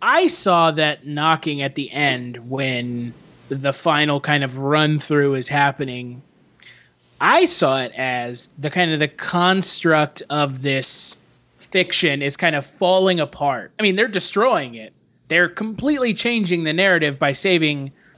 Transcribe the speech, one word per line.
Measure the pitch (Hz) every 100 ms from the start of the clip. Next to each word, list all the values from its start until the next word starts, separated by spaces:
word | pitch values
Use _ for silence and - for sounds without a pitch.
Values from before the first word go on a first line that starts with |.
I | 208 302 370
saw | - 202 175 165
that | 156 151 147 139
knocking | 147 156 156 160 143
at | 139 139
the | 139
end | 131 147 127 123 120 120
when | 131 135 123 123 120 120 - - - -
the | 135 139
final | 135 170 147 151 143
kind | 143 147
of | 135 131
run | 139 151 151 151
through | - 147 143 135
is | 123
happening. | 147 143 139 135 123 123 123 - _ _ _ - - _ _ _ _
I | 160 320 370
saw | - 143 135
it | 123 -
as | 131 123 120 123 - -
the | 147
kind | 180 170
of | 156
the | 147
construct | - - 180 180 190 180 - 170 156 143 - -
of | 147 143 131
this | 139 135 131 - - - _ _ _ _ -
fiction | 185 180 - 165 139
is | 143 139
kind | 175 151
of | 139
falling | _ 180 185 190 180
apart. | 143 - 143 127 - -
I |
mean, | 214 190
they're | 233
destroying | 196 - 196 240 208 131 117
it. | 110 _ _ _ _
They're | 165 175
completely | 175 220 208 254 294 247
changing | 208 233 233 190 175
the | 160
narrative | 160 196 175 151 139
by | 143
saving | 139 196 180 156 147 139 - _